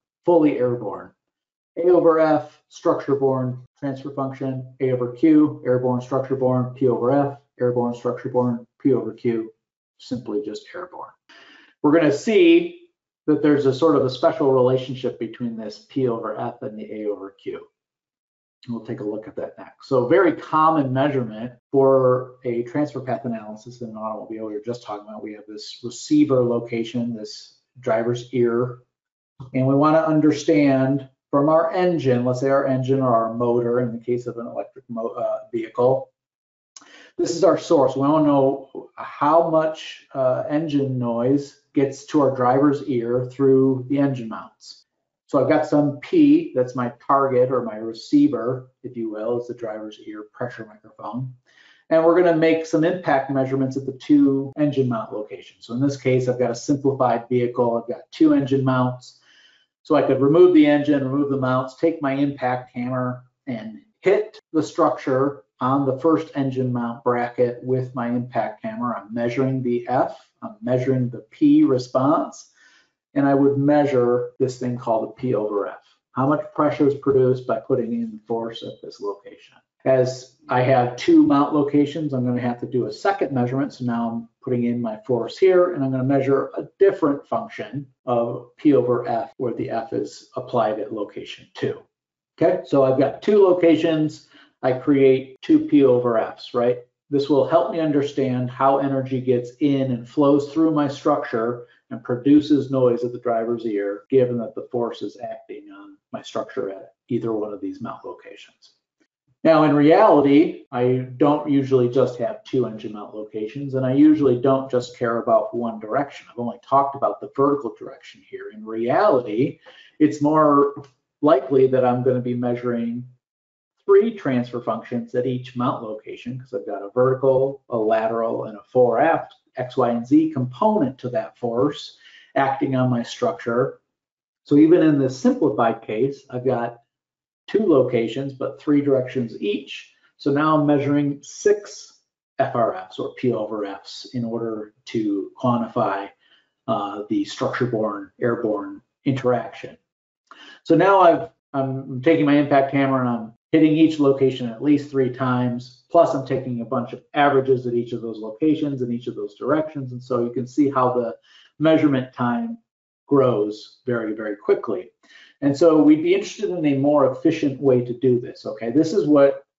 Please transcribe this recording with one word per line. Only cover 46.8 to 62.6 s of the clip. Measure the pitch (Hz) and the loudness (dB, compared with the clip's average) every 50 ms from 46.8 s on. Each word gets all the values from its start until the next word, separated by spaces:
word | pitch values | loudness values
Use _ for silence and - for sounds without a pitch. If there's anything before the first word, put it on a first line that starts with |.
| 120 120 - _ _ | -6 -6 -8 _ _
target | - 139 135 135 131 127 123 127 131 | 0 0 2 2 2 2 2 2 2
or | 135 120 113 | 0 -2 -2
my | 113 107 | -4 -8
receiver, | 107 113 113 113 - - - - 147 147 143 123 110 113 123 131 127 - _ _ _ - | -8 -10 -10 -12 -12 -6 2 4 4 4 4 2 0 -4 -4 -6 -6 -8 _ _ _ -16
if | 123 123 | -12 -8
you | 120 113 110 | -8 -6 -6
will, | 107 107 107 117 123 120 | -6 -6 -4 -4 -4 -4
is | 120 | -4
the | - 117 | -8 -12
driver's | 120 117 107 107 110 110 110 107 - - | -10 -10 -10 -10 -10 -12 -14 -16 -18 -18
ear | 107 107 107 107 - _ | -18 -16 -16 -16 -16 _
pressure | - - - - 117 110 | -12 -12 -10 -10 -14 -18
microphone. | 107 - - _ 110 _ - - - 113 127 135 127 - _ _ _ _ _ _ _ _ _ _ - | -18 -20 -20 _ -20 _ -16 -14 -12 -10 -10 -10 -10 -14 _ _ _ _ _ _ _ _ _ _ 0
And | 160 160 160 | 0 2 4
we're | 165 165 180 | 4 4 4
gonna | 175 170 165 | 4 4 2
make | 156 160 160 160 160 - | 2 2 2 2 0 -2
some | - - 156 160 | -2 -2 0 0
impact | 175 185 - - 160 143 135 135 - | 0 -2 -2 -2 0 0 0 0 -2
measurements | 139 135 131 131 135 135 135 131 - | -2 -2 -2 -2 -2 -2 -2 -2 -4
at | 135 131 | -6 -8
the | 123 120 | -8 -12
two | - - - 151 143 143 139 139 135 139 135 - | -8 0 2 4 6 6 4 2 0 -4 -6 -4
engine | 151 151 147 123 135 131 123 | -2 -2 0 0 0 0 0
mount | 120 - 135 - 123 | -2 -4 -6 -8 -10
locations. | 104 104 - 101 90 - - _ _ - | -10 -10 -12 -14 -18 -18 -20 _ _ -16
So | - 120 | -10 -4
in | 123 | -2
this | 139 143 135 | -2 -2 -2
case, | - - 135 127 127 127 | -2 -2 0 0 0 0
I've | 123 123 127 | 0 -2 -2
got | 123 117 | -2 -2
a | 117 | -4
simplified | - - - 147 135 - 135 - 135 131 123 117 120 - - | -6 -2 -2 -2 0 0 -2 0 0 0 0 0 -2 -2 -2
vehicle. | 127 123 120 120 - 123 120 117 117 | -2 0 -2 -2 -2 -2 -2 0 0
I've | 117 - - | -4 -6 -8
got | 117 - - _ | -12 -12 -14 _
two | - - 160 151 147 | 0 2 4 4 4
engine | 143 135 127 139 135 131 | 4 2 0 0 0 0
mounts. | 131 131 127 127 127 123 - - - _ _ _ _ _ _ _ _ _ _ _ _ _ _ _ | 0 0 0 0 -2 -4 -8 -16 -20 _ _ _ _ _ _ _ _ _ _ _ _ _ _ _
So | - 156 | 2 2
I | 139 - | 2 4
could | - 135 120 | 2 2 2
remove | 135 143 156 175 180 180 175 | 4 4 6 8 8 8 8
the | 156 147 | 8 6
engine, | 147 147 143 139 147 143 135 131 131 | 6 4 2 2 2 0 0 0 -2
remove | 135 143 143 139 | -2 -2 -2 -2
the | 139 | -2
mounts, | 127 127 127 127 131 131 - - | -2 0 0 0 0 -2 -4 -6
take | - - 165 165 160 | -2 -2 -2 -2 -2
my | 147 135 135 | -4 -4 -2
impact | 139 143 143 - - 131 123 127 123 | 0 -2 -2 -2 -4 -4 -4 -4 -4